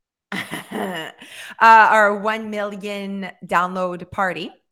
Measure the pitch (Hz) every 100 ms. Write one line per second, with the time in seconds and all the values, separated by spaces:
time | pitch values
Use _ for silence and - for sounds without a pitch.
0 | _ _ _ - - - - 214 196 170
1 | 156 - - - - - 226 226 208 220
2 | 208 208 208 220 220 208 208 202 208 202
3 | 196 196 185 - 175 175 180 185 185 175
4 | 175 - 190 165 240 - _